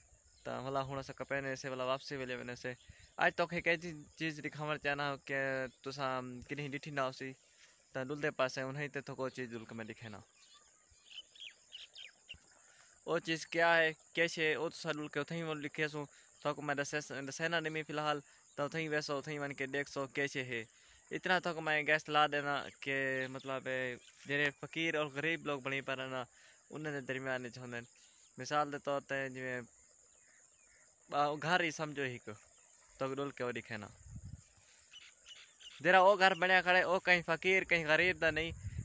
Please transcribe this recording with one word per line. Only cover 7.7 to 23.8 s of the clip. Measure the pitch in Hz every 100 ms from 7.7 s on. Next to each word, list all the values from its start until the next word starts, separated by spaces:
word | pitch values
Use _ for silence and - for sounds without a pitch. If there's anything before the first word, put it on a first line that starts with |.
| _ _ 135
त |
ॾुलंदे | 131 147 151
पासे | - 131 -
हुन | 131 139
ई | 147
ते | 143
थोको | 131 127 131
चीज़ | 127 123
दुल्क | 117 110
में | 113 110
ॾेखारियां। | 110 113 98 - _ - - - - _ - - - - - - - - - - - - - - - - - - - - - -
ओ | 165
चीज़ | 165 160 -
क्या | 165 170
है, | 165 160 156 -
कैसे | - 165 - 156
है, | 131
ओ | 165
तुसां | - 165
ॾुल | 151 151
के | 147
उते | 143 165
ई | 165 151
लिखे | 147 - 151
सूं। | 151 143 - - -
थोको | 147 143
मैं | 147 139
दसे, | 143 151 151 131
दसे | 139 135 165
ना | 170
ॾिमी | 156 156
फिलहाल, | 151 151 151 147 - - _ -
त |
उते | 143 160
ई | 160
वेसो, | 151 147 143
उते | 151
ई | 147
वञी | 143 135
करे | 135 139
ॾेखसो | 143 143 135
कैसे | - 139 143
है। | 127 120 110 _ - - -
इतना | 156 180 180
थोको | 175 160
मैं | 156 151 147
गैस | 156 -
ला | 151 151
देना | 147 143 143 - -
के | 139 135 135 131 131
मतलब, | 131 135 135 131 131